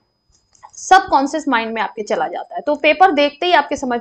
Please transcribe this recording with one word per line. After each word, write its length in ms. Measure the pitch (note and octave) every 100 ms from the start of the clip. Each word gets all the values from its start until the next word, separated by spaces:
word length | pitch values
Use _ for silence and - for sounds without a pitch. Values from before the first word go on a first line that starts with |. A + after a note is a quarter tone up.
| _ _ _ _ _ _ - -
सबकॉन्शियस 680 | - F#4+ F#4+ D4+ C#4 D#4 C#4+
माइंड 260 | A#3 A3+
में 80 | A3+
आपके 220 | G3 -
चला 240 | G#3 G#3+ B2+
जाता 280 | - - -
है। 60 |
तो 140 | - D4
पेपर 340 | D4+ D#4 F#4+
देखते 320 | C#4+ C#4+ - F4+
ही 80 |
आपके 220 | E4 C#4+ C#4+
समझ 240 | B3+ A#3+